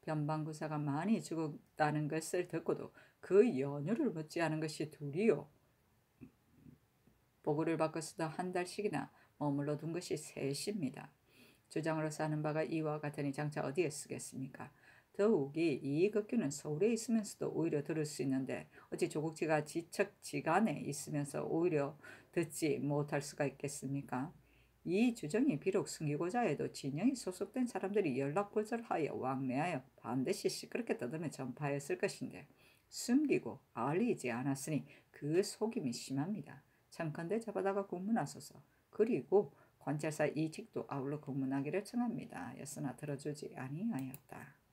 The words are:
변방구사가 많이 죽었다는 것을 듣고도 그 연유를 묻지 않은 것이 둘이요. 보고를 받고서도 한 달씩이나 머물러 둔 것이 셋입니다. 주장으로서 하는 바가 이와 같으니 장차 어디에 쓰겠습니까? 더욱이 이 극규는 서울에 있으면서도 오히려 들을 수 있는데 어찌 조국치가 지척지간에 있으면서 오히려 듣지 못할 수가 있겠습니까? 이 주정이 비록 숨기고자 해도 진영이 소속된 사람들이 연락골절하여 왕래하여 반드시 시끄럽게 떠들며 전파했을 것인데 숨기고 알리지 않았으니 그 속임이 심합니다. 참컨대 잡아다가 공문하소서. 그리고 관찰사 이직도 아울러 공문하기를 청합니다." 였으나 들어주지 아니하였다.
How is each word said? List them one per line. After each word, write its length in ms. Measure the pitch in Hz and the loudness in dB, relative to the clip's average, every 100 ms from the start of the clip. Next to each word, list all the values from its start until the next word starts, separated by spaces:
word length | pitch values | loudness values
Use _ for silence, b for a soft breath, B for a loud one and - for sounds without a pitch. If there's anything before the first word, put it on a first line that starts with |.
변방구사가 760 | - 156 147 156 151 151 156 151 | -2 0 2 0 -2 -4 -2 0
많이 440 | 147 143 185 214 | 0 0 2 2
죽었다는 840 | - 160 156 156 _ - 151 151 151 | 2 -2 -2 -4 _ 2 4 4 2
것을 400 | 156 160 180 175 | 0 0 -2 0
듣고도 440 | 165 - - - B B B | -2 -2 -2 -4 B B B
그 380 | - 190 247 127 | 4 8 8 6
연유를 520 | 139 143 143 233 269 | 0 -2 0 2 2
묻지 320 | 160 156 170 | 0 -6 0
않은 180 | 160 156 | 0 2
것이 300 | 156 - 151 | -2 -4 -6
둘이요. 580 | - 147 147 226 165 - _ _ _ _ _ _ _ - _ _ - - - _ _ _ _ _ _ | -6 -6 2 4 4 0 _ _ _ _ _ _ _ -20 _ _ -20 -20 -20 _ _ _ _ _ _
보고를 340 | - 147 160 160 | 0 2 2 2
받고서도 480 | 156 165 151 - | 2 0 -8 -4
한 280 | 160 156 180 | -4 -2 -2
달씩이나 580 | 180 180 - 202 - - b b _ | -2 -2 -2 -2 -2 -6 b b _
머물러 380 | 147 143 143 147 | 0 2 0 -2
둔 160 | 160 | -2
것이 240 | 170 - 156 | -4 -2 -4
셋입니다. 960 | - - 139 147 - 208 135 - - _ B B B B _ | -4 -4 -2 -2 -2 -2 -2 -4 -14 _ B B B B _
주장으로서 560 | - 156 160 156 151 | -2 0 2 0 0
하는 180 | 156 151 | 0 0
바가 200 | 151 151 | 0 0
이와 380 | 156 160 156 151 | 0 0 0 -2
같으니 320 | 147 147 143 | -4 -2 -2
장차 300 | 139 151 151 | 0 -2 0
어디에 260 | 139 143 160 | -2 2 0
쓰겠습니까? 840 | - - - - - 131 - 123 B B B B | 0 -8 -10 -8 -8 -8 -10 -14 B B B B
더욱이 600 | - 202 202 139 151 165 | 2 6 6 4 2 2
이 360 | 135 139 143 196 | 2 2 4 4
극규는 400 | 208 214 240 147 | 4 2 2 2
서울에 420 | 139 156 151 208 | -2 -4 2 2
있으면서도 600 | 226 - 226 202 - - | 2 2 0 0 -4 -2
오히려 320 | - 165 151 | 0 2 0
들을 200 | 143 160 | 0 -2
수 180 | 151 - | -2 -2
있는데 460 | 139 131 131 127 - B B | 0 2 0 -4 -8 B B
어찌 180 | 165 170 | -2 0
조국치가 560 | 156 160 156 160 156 | 0 -2 -2 2 4
지척지간에 1160 | 151 165 165 - 196 - - 143 147 170 220 143 | 2 -6 -6 0 -2 -2 -6 -4 4 4 4 0
있으면서 640 | - 143 - 147 143 151 | -4 -6 -4 -2 -2 -4
오히려 520 | 147 160 175 156 139 156 B B B | 0 2 4 4 0 -4 B B B
듣지 460 | - 160 - 156 135 | -2 -2 0 2 2
못할 420 | 135 147 147 147 | 2 0 2 -2
수가 240 | 143 - 143 | -4 -2 -2
있겠습니까? 840 | - 139 - 135 139 139 127 147 - b b b b 156 | -2 -8 -6 -4 -4 -2 -4 -4 -10 b b b b 0
이 280 | 185 247 | 4 4
주정이 440 | 233 147 214 285 147 | 2 -2 2 4 4
비록 280 | 190 190 147 | 2 2 0
숨기고자 540 | - 156 147 170 247 | -2 -2 0 0 2
해도 280 | 226 143 135 | 2 2 -2
진영이 460 | - 143 143 226 269 | -2 -4 2 2 2
소속된 500 | - 185 - - 240 | -4 -4 -4 -2 0
사람들이 540 | 190 190 208 180 127 | 0 0 2 2 2
연락골절하여 960 | 139 156 202 220 214 233 226 170 143 | 2 2 0 0 -2 -4 -2 0 0
왕래하여 680 | 107 123 131 135 127 170 131 - - | 0 -2 0 0 0 0 -2 -6 -14
반드시 540 | 113 127 131 202 185 | -4 0 0 0 -2
시끄럽게 480 | - - - 233 226 | -4 -6 -6 -2 -2
떠들며 320 | - 160 160 | -2 -4 -6
전파했을 680 | 147 131 123 147 139 143 180 | -6 -8 -2 -2 -2 -2 -2
것인데 500 | 196 - 127 - 143 b b b b | 0 -2 -8 -10 -16 b b b b
숨기고 680 | - - 254 302 - 117 - _ | -8 4 4 6 2 2 -10 _
알리지 580 | 123 123 165 240 175 127 | -2 2 4 2 2 0
않았으니 560 | 120 139 135 - 147 B B B | 0 0 0 0 -2 B B B
그 320 | - 147 165 | -8 2 2
속임이 500 | 202 - 220 226 143 | 2 0 -2 0 -2
심합니다. 720 | 117 - 135 160 208 - 139 b b b | -4 -4 -2 -2 -4 -8 -16 b b b
참컨대 500 | - 160 151 170 214 | -6 -4 -4 -2 -2
잡아다가 460 | 226 190 190 196 196 | -2 -2 0 0 -2
공문하소서. 760 | 180 190 226 147 - - - b b b | -4 0 0 0 -6 -16 -20 b b b
그리고 640 | - 220 180 120 190 - B B B | 0 2 2 4 4 4 B B B
관찰사 480 | - 151 160 151 151 | -4 -2 -2 2 0
이직도 580 | - 156 156 220 - - | 2 -2 -4 -8 -6 -4
아울러 300 | 143 135 147 | -4 -2 -4
공문하기를 640 | 151 135 135 139 139 185 | -4 -2 0 0 0 -2
청합니다." 760 | 208 240 240 165 - - 90 - | -2 -2 -2 -2 -6 -10 -10 -10
였으나 360 | 147 - 147 | -10 -6 -6
들어주지 600 | - 151 139 151 147 - - | -6 -6 -4 -4 -6 -8 -8
아니하였다. 1080 | 131 147 226 170 135 - - - - - _ | -8 -4 -2 -2 -4 -8 -14 -14 -14 -20 _